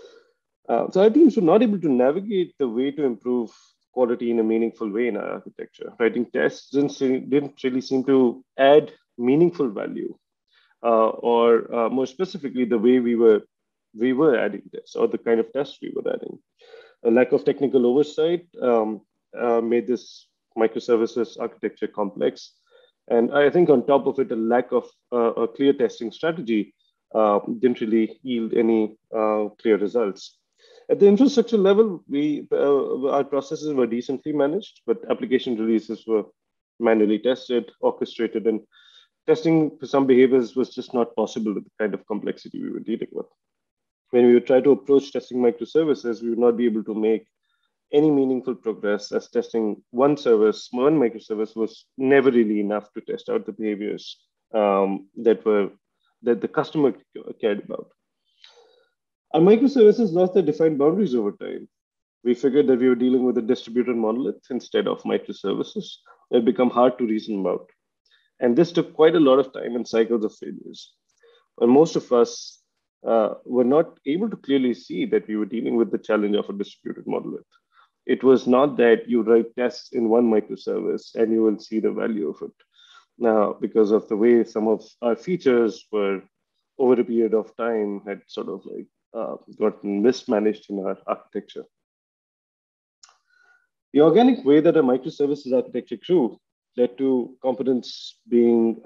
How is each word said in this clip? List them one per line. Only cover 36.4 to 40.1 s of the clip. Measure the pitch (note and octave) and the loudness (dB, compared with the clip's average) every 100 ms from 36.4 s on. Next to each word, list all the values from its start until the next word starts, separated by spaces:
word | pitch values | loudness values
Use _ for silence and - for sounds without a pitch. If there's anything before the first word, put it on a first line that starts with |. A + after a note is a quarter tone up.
| _ _ _ - | _ _ _ -4
manually | A#2 A2 G#2 G#2+ | 0 2 2 0
tested, | A#2+ B2+ - A#2+ A2 - | -2 -4 -4 -4 -6 -4
orchestrated, | B2+ - A#2+ - A2+ A2+ G#2+ | -4 -4 -6 -6 -6 -4 -4
and | G#2+ - _ _ _ _ _ - | -4 -6 _ _ _ _ _ -2
testing | D#3 E3 D#3+ D3+ - | 0 2 2 0 -4
for | B2 | -4
some | C#3 | 0
behaviors | C3+ | 4